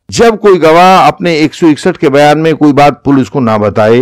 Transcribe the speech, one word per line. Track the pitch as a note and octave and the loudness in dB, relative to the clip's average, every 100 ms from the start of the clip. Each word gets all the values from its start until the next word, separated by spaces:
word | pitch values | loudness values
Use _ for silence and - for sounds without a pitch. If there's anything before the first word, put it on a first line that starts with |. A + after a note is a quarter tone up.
| - | -8
जब | G2 A#3 G#3+ | -2 0 0
कोई | G#3 F3+ | 0 2
गवाह | D#3+ E3 F#3 F#3 D3 | 2 2 4 2 0
अपने | D3 F3 D#3 | -2 -4 -2
एक | D#3 | -4
सौ | - E3 | -2 -2
इकसठ | C#3+ F#3+ D#3+ | 0 -4 -2
के | D3 | -2
बयान | C#3 D3 D3+ | 2 2 0
में | D#3+ C#3+ | -2 0
कोई | D3 | 0
बात | C3+ C#3+ - C#3+ | 2 0 0 -2
पुलिस | C3+ B2+ | -2 -2
को | C#3+ | -4
ना | A#2 A2 | -2 -2
बताए, | G#2 G#2 G#2+ A#2+ | -2 -2 0 0